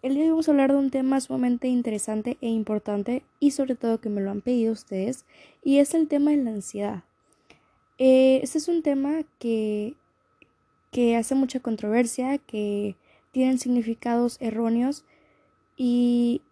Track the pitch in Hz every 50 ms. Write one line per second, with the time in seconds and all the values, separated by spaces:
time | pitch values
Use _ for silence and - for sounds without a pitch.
0 | - 262 277 277 311 320 320 320 320 320 294 277 269 269 277 277 277 269 - 269
1 | 262 262 269 269 262 - 262 262 247 247 247 240 - 254 254 247 233 240 214 208
2 | - - 214 214 214 240 240 _ - 233 226 226 214 - 214 214 - - 208 202
3 | 202 240 240 262 _ _ _ _ - 285 269 - 269 262 254 233 - 233 226 220
4 | - 220 208 202 196 196 196 208 - 247 254 240 226 226 226 214 - _ 196 190
5 | 190 220 262 - - _ _ - - - _ _ - 285 269 277 285 285 - 330
6 | 320 302 294 285 285 294 302 294 262 233 220 208 196 - - 202 202 202 214 180
7 | - _ _ _ _ _ _ _ _ _ - _ _ _ _ _ _ _ _ _
8 | 254 262 262 262 262 262 262 262 - - - 320 302 - 339 339 320 302 277 269
9 | 269 285 302 320 311 _ _ _ - 233 226 220 214 214 214 208 208 220 311 _
10 | _ _ _ _ _ _ _ _ _ _ _ _ _ _ _ _ _ _ - 247
11 | 247 233 233 233 226 - 269 269 269 254 - 254 - 240 226 208 - 208 214 233
12 | 247 226 - - 254 262 277 277 _ - - 214 208 208 202 202 208 208 190 _
13 | _ _ _ _ _ _ _ 254 262 254 262 247 - 247 247 247 220 226 226 -
14 | - 240 233 240 240 240 - - - 226 214 220 233 226 226 233 240 262 294 -
15 | _ _ _ _ _ _ _ _ _ _ _ _ _ _ _ - 254 247 240 240
16 | 247 240 240 240 240 240 233 - _ _